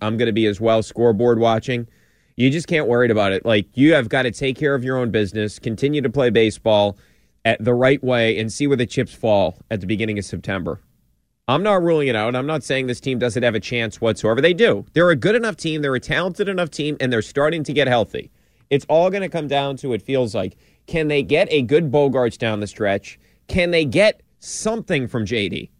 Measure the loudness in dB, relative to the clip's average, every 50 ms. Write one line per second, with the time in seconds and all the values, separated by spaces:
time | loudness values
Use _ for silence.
0 | -4 -4 -2 0 0 0 2 2 0 0 0 0 0 2 2 2 0 -2 -2 2
1 | 2 2 4 4 2 2 4 4 4 2 2 0 0 -4 -6 -6 -6 -10 _ _
2 | _ _ _ _ _ _ _ 0 2 2 2 0 -2 -2 -2 -2 0 2 2 2
3 | 4 4 2 2 2 0 0 -2 0 2 2 2 0 -2 _ 2 4 6 6 4
4 | 2 0 -2 -2 -2 -2 -4 -4 -4 -6 -4 -2 -2 -2 0 -2 -2 -2 -2 -2
5 | -2 -2 0 -2 -2 -2 -2 -4 -4 -4 -6 -8 -8 -8 -4 -2 -2 -2 0 -2
6 | -2 -2 0 0 0 2 4 4 4 2 0 0 0 2 4 4 2 2 -2 -6
7 | _ _ _ _ _ _ _ _ -2 -2 0 0 0 0 2 4 4 2 2 2
8 | 0 0 0 2 2 0 0 -2 -4 -6 -4 -4 0 0 0 0 0 -2 -2 -4
9 | -4 -4 -6 -4 0 2 2 4 2 0 -2 -8 -8 _ -8 -6 -4 -4 -4 -2
10 | -2 -4 -4 -6 -6 -8 -10 -10 -8 -6 -6 -6 -6 -6 -8 -10 -12 _ _ _
11 | _ _ _ _ _ _ _ _ _ -2 -2 0 2 2 2 2 2 2 2 2
12 | 2 0 0 0 0 -2 -2 -2 -2 -4 -4 -6 -4 -4 -4 -2 -2 -4 -6 -6
13 | -4 -4 -4 -2 -2 -2 -2 0 0 0 0 -2 -4 -4 -4 -4 -4 -6 -6 -2
14 | -2 -2 -2 0 0 0 2 2 2 2 4 4 2 2 2 0 -4 -2 _ 2
15 | 4 4 4 2 2 0 0 0 0 -2 -6 -6 -6 -6 -4 -2 -2 -2 -2 -4
16 | -4 -2 -2 -2 -2 -4 -4 -4 -4 -4 -2 -2 -4 -4 -4 -6 -6 -6 -4 -4
17 | -2 0 0 -2 -2 -2 -2 0 0 0 0 -2 -4 -2 0 2 2 4 4 2
18 | 2 0 -4 -8 -12 -12 -18 _ _ _ _ _ _ _ -2 -2 2 2 4 4
19 | 4 4 2 -2 -4 -4 -4 -6 -4 -2 -2 -2 -2 -2 -4 -6 -6 -4 -4 -4
20 | -4 -2 0 0 0 0 -2 -4 -4 -6 -8 _ _ _ _ _ _ -6 -4 -2
21 | 0 0 0 0 0 2 2 2 2 2 0 0 2 2 2 2 2 2 2 2
22 | 2 2 2 2 0 0 -2 -2 -4 -4 -2 -4 -6 -8 -6 -4 -2 -2 -2 -2
23 | -4 -10 -18 -20 _ _ _ _ _ -6 -2 -2 0 2 2 0 0 0 2 2
24 | 2 2 0 -2 _ _ _ _ -16 -14 -12 -6 -4 -4 -4 -4 -4 -4 -4 -4
25 | -4 -4 -4 -4 -4 -2 -2 -2 -2 -4 -4 -8 -10 -14 _ _